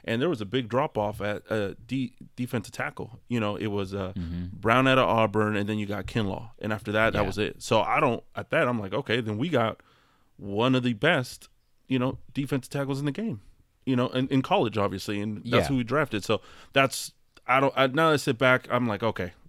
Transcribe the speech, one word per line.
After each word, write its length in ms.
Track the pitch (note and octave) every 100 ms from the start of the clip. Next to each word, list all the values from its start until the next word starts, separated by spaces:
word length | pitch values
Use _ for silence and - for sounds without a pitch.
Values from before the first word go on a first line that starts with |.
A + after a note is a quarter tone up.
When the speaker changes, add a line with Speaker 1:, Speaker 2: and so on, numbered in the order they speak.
Speaker 1:
And 180 | - A2+
there 60 | D3
was 140 | A#2+
a 40 | G2+
big 220 | B2 A#2
drop 300 | B2 D3+ G#2+
off 240 | G#2 G#2
at, 280 | G2+ G#2 -
uh, 260 | G#2+ G2 - -
de-, 280 | C3+ B2 - - -
defensive 380 | B2 B2 -
tackle. 480 | - C#3 - - - -
You 100 | A#2+
know, 160 | G#2 G#2
it 120 | G#2+
was, 260 | G2+ F#2+
uh, 180 | G2 F#2 F#2
Speaker 2:
Mm-hmm. 300 | E2+ F2 F2+ G2
Speaker 1:
Brown 300 | A2 A#2+ C3
out 80 | C3
of 100 | F#2+
Auburn, 480 | A2+ A2 G#2 G#2+ G#2
and 140 | G2+
then 100 | G#2+
you 60 | G2+
got 200 | G2+ -
Kinlaw. 440 | A#2+ G2+ - A#2 -
And 140 | G#2+
after 180 | G#2+ -
that, 220 | G#2 A2
that 80 | G2+
Speaker 2:
Yeah. 40 | G2
Speaker 1:
was 100 | G2
it. 240 | G#2 -
So 180 | - A2+
I 200 | G#2 C3
don't, 200 | D3+ A#2 - -
at 140 | -
that, 180 | D3+ C3+
I'm 100 | A#2+
like, 160 | G2
"Okay, 280 | G#2 - A#2
then 160 | A2 G#2
we 100 | E3
got 320 | C#3 A2+ - _ _ _ _ _ -
one 400 | G2+ G2 B2 B2+
of 80 |
the 100 | B2
best, 540 | A2 D3 E3 B2+ - - _ _ _ -
you 100 | C3
know, 180 | B2+ - -
defensive 360 | - C#3+ C#3+ -
tackles 280 | C#3+ C#3 C#3
in 60 | D3
the 60 |
game." 260 | C3+ A3+ G#2+ - - _ _
You 120 | - B2+
know, 140 | B2
in, 180 | B2+ C3
in 160 | C3+
college, 340 | C3 G3+ A#2+ G#2
obviously, 440 | G2+ F#2+ - G2+
and 160 | G#2+ G#2+
that's 80 | A2+
Speaker 2:
Yeah. 220 | A#2+ -
Speaker 1:
who 80 | C3
we 60 |
drafted. 400 | A2+ C#3 D3 G#2+
So 180 | - G#2+ - - -
that's, 420 | C#3 C3+ - - - _ _ -
I 120 | C3
don't, 140 | C3+ B2+
I, 120 | C3+
now 240 | C3+ D#3+
I 60 | D3
sit 200 | - A#2
back, 300 | C3 B2+ -
I'm 180 | B2 B2
like, 140 | G2+
"Okay, 300 | A2+ - F#2 -